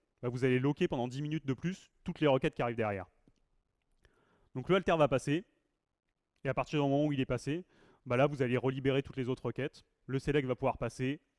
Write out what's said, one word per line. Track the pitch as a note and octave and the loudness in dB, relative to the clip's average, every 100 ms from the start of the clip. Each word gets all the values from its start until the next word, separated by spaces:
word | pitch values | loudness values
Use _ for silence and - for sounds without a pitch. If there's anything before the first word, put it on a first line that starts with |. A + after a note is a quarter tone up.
| _ - | _ -8
bah, | B2+ | -6
vous | B2 | 0
allez | C3 B2+ | 2 4
loquer | C#3 D3 F3 | 2 2 0
pendant | C#3 B2 | 0 -4
dix | C3 | -4
minutes | D3 D#3 C3+ | -6 -4 -4
de | |
plus | C3 E3+ F#3+ - _ | -4 -4 -6 -14 _
toutes | - - | -8 2
les | D3 | 4
requêtes | C3 D#3+ | 4 2
qui | - | -2
arrivent | A#2+ A#2 | -4 -2
derrière. | G#2+ G2 F2+ _ _ _ _ _ _ _ _ _ _ _ _ _ _ | -2 -4 -8 _ _ _ _ _ _ _ _ _ _ _ _ _ _
Donc | C3 B2 | -6 2
le | F#3+ | 2
alter | F#3+ E3 | 4 4
va | C#3+ | 4
passer. | C3+ - C#3 - _ _ _ _ _ _ _ _ _ | 2 0 -2 -4 _ _ _ _ _ _ _ _ _
Et | C3+ | -6
à | |
partir | C3 C3 D3+ | -4 -2 0
du | C#3 | 2
moment | C#3 | 2
où | D3+ | 2
il | C#3 | 0
est | B2+ | -2
passé, | B2 C3+ E3 - _ _ _ | -2 -4 -6 -8 _ _ _
bah, | B2+ B2 | -2 2
là, | D3 | 2
vous | C#3+ | 2
allez | B2+ B2 | 0 0
relibérer | C3 C3+ C3 C3+ | -2 -2 0 0
toutes | - - | -2 -6
les | B2 | -4
autres | B2+ A#2+ | -4 -6
requêtes. | A#2+ C#3 - _ _ - | -6 -8 -10 _ _ -6
Le | C3+ | -4
select | - D3 C3 | 0 0 0
va | |
pouvoir | B2 C3 - | -2 -2 -2
passer, | A#2 - C3 D3 _ | -6 -4 -4 -4 _